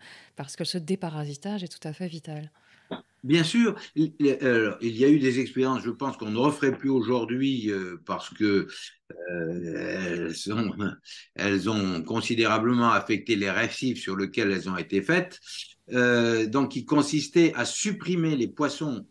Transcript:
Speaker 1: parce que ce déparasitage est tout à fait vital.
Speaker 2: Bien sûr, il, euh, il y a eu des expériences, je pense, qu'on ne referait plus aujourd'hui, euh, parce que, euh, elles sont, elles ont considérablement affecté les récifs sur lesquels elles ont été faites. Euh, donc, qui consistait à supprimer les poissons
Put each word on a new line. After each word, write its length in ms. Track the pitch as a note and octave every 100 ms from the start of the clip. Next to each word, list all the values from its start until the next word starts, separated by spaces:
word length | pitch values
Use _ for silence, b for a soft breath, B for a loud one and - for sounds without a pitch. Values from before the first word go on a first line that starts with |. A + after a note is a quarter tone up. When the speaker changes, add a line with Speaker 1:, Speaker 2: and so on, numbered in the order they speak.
| B B B -
Speaker 1:
parce 200 | C#3 -
que 80 |
ce 160 | D#3+ F#3
déparasitage 840 | D#3 F#3+ E3+ D3+ D3 C#3+ G3 G#3
est 40 | F3
tout 200 | - D#3+
à 60 |
fait 140 | D3+ F3+
vital. 440 | D#3+ D#3 D3+ D3+ b b b b - - _
Speaker 2:
Bien 200 | C3 E3
sûr, 320 | D#3+ A#3+ A3+ G3+ B D3
il, 180 | D#3 - C#3+ C3
euh, 320 | C3 A#2 G#2+ -
il 160 | A#2 A2
y 80 | C#3
a 40 |
eu 100 | D3+
des 200 | C3 B2
expériences, 420 | A#2+ B2+ C3 B2
je 80 | A#2
pense, 260 | A2 C3+ -
qu'on 140 | G#2+
ne 60 | A2
referait 380 | D3 D3 C#3 -
plus 140 | C3+
aujourd'hui, 800 | C3 A2 B2 A2+ B2 C#3 B2+ G#2
euh, 320 | G2 F#2 F2 -
parce 240 | F2+ -
que, 380 | - G#2+ G2 D#2+ B B B _ E2+ F2
euh, 960 | F2 E2 F2 E2 D#2+ F2 F#2+ F2+ F2 E2
elles 60 | E2
sont, 360 | G2 A2 G#2 G2 G2 - B B B -
elles 340 | G2+ G2 G2+
ont 320 | G#2+ F#2+ E2+
considérablement 880 | D#2+ A2+ - A2+ A2 A2 A#2 B2 A#2
affecté 460 | G#2 - G2+ G#2 G#2
les 160 | G2+
récifs 480 | F#2 A#2 - C3 A#2
sur 160 | - F#2+
lesquels 360 | F#2+ A#2 G#2
elles 180 | F#2 F2
ont 80 | F2+
été 260 | D#2+ G2
faites. 360 | F#2+ F3 F#3 - B B B _ -
Euh, 540 | B2 B2 A#2+ A#2 A2+ A2
donc, 240 | C3+ C3+
qui 140 | C3 A#2
consistait 680 | D3 C#3+ D3+ - E3+ E3 B2
à 80 |
supprimer 720 | A#2 - G#3 - - F3+ D#3+ C#3+
les 140 | G#2
poissons 560 | - C#3+ - D3+ A2 -